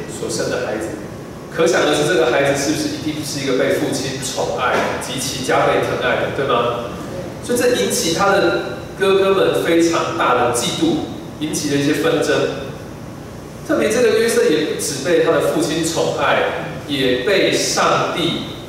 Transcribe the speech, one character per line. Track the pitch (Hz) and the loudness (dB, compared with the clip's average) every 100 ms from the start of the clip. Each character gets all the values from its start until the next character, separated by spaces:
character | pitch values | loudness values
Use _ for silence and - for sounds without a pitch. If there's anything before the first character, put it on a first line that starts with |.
| - | -8
所 | - - | -8 -6
生 | - - | -4 -2
的 | - - | -2 -2
孩 | 107 | -4
子。 | - - - - - - - | -4 -8 -10 -12 -14 -14 -10
可 | - 165 | 0 2
想 | - | 4
而 | 147 | 2
知， | 151 160 | 2 2
这 | |
个 | 185 160 | 4 4
孩 | 143 | 2
子 | 139 139 | 2 2
是 | - | 0
不 | 151 | 0
是 | 151 - | -2 -4
一 | |
定 | 151 147 - | -4 -4 -6
是 | 147 | -4
一 | 135 | -2
个 | - | 0
被 | - | 2
父 | - 151 | 0 0
亲 | - - - | -2 -4 -6
宠 | - - - - | -6 -4 -4 -2
爱、 | - 110 - - | 0 0 0 -4
极 | - - | -6 -6
其 | - - | -4 -4
加 | - - - | 0 2 2
倍 | - | 2
疼 | - - 127 | 0 -2 0
爱 | 113 | 0
的， | - - | -2 -2
对 | - | 0
吗？ | - - - - - - - - - | 2 0 -2 -6 -8 -8 -8 -10 -10
所 | - | -4
以 | 247 | 2
这 | 247 - | 2 2
引 | - | 2
起 | 214 165 | 0 0
他 | 165 196 | 2 4
的 | 196 170 175 - - - - | 4 2 0 -4 -8 -10 0
哥 | 196 190 | 2 4
哥 | 196 | 4
们 | 190 165 - | 4 2 2
非 | 165 165 | 2 4
常 | 170 165 - - | 4 2 -2 0
大 | - 151 | 2 2
的 | 151 - | 2 0
嫉 | - - | -2 0
妒， | 160 156 - - - - | 2 2 -2 -8 -12 -8
引 | 151 | -4
起 | - 143 | -2 0
了 | 143 | 0
一 | |
些 | 143 - | 2 2
纷 | 156 147 | 2 2
争。 | - 135 - - - - - - - - - - - - - | 2 2 0 -4 -8 -10 -12 -14 -14 -14 -14 -14 -14 -14 -4
特 | 302 | 0
别 | 214 | 2
这 | 247 | 4
个 | 233 226 | 4 4
约 | 233 | 4
瑟 | 233 | 4
也 | 185 151 151 | 4 2 0
不 | - | -2
只 | - 143 | -4 -4
被 | 175 160 - | 2 4 4
他 | |
的 | - - | 4 2
父 | 156 | 2
亲 | 156 165 | 0 0
宠 | 160 165 151 - | 0 0 0 0
爱， | 143 - - - 156 - 147 | 0 2 0 -2 -6 -8 -6
也 | 135 131 123 - | -2 0 2 2
被 | 185 156 | 2 2
上 | - - - - - - - | 2 0 0 2 2 0 -2
帝， | - - - - | -2 -2 -6 -10